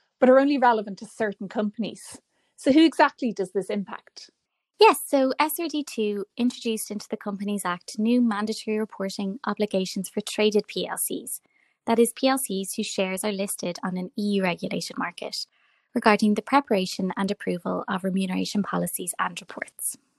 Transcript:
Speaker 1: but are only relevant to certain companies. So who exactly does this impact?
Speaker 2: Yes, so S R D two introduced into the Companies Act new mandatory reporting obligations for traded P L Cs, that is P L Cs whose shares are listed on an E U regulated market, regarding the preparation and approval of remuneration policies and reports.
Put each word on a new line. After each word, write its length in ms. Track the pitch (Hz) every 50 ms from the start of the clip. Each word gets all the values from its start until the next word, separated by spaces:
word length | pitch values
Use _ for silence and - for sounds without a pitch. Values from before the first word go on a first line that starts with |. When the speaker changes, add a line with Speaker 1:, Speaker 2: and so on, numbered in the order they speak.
| _ _ _ _
Speaker 1:
but 80 | 254 247
are 100 | 254 262
only 200 | 277 285 294 277
relevant 400 | 240 247 233 220 214 214 196 -
to 80 | 226
certain 420 | 196 - - 226 208 202 - 208 185
companies. 720 | - 233 214 208 - - 214 - - - - - - - _ _ _ _ _ _ _
So 140 | - - 285
who 140 | 262 311 320
exactly 480 | 320 - - 311 277 - - 285 240 190
does 180 | - 190 185 -
this 160 | 202 185 -
impact? 640 | 208 208 190 - 208 - - - _ - - - _ _ _ _ _ _ _ _ _ _
Speaker 2:
Yes, 220 | 415 440 330 - -
so 280 | - - 277 262 262 254 -
S 180 | 294 311 - -
R 80 | 339
D 160 | 320 285 302 285
two 440 | - - - 214 208 208 202 196 - _
introduced 540 | - 240 247 - - - 233 220 214 - -
into 180 | 208 208 - -
the 80 | -
Companies 480 | 214 - 208 202 190 202 202 208 202 -
Act 340 | 180 175 175 - - - -
new 220 | 214 226 240 247
mandatory 580 | 240 233 208 196 208 214 220 - - - 214 214
reporting 640 | 220 214 - - 196 196 - - 202 190 190 - -
obligations 640 | - 208 - 214 202 - 190 190 180 - 202 185 -
for 100 | - 214
traded 480 | - - - - 214 214 202 208 196 -
P 180 | - 185 180
L 100 | 170 170
Cs, 440 | - - - - - 233 - - - - _ _ _ _ _ _ _ _
that 120 | - 233 226
is 140 | 240 226 -
P 140 | - - 262
L 100 | 262 269
Cs 360 | - - 196 190 196 190 -
whose 120 | - 214
shares 380 | - - - 196 185 190 185 -
are 80 | 214 202
listed 460 | 190 202 202 - - - 175 175 - -
on 160 | 190 180 180
an 140 | 180 185 -
E 60 | - 208 208 202
U 80 | 196 185
regulated 520 | 185 170 165 - 190 - 180 175 - -
market, 500 | 170 165 175 170 - - - - - - - _ _ _ _ _ _ _ _ _
regarding 400 | 247 - 233 208 202 - 214 208
the 80 | - -
preparation 680 | - - 277 277 - 226 190 185 185 - - 190 185 -
and 140 | - 202 190
approval 540 | 202 - - 190 180 175 - 190 180 180 - -
of 160 | 196 185 185
remuneration 580 | 190 185 190 190 185 185 185 185 180 - 208 190
policies 520 | - - 180 175 180 - - 185 180 - -
and 200 | 185 185 175 -
reports. 580 | 190 - - - - - _ - - - - - _ _ _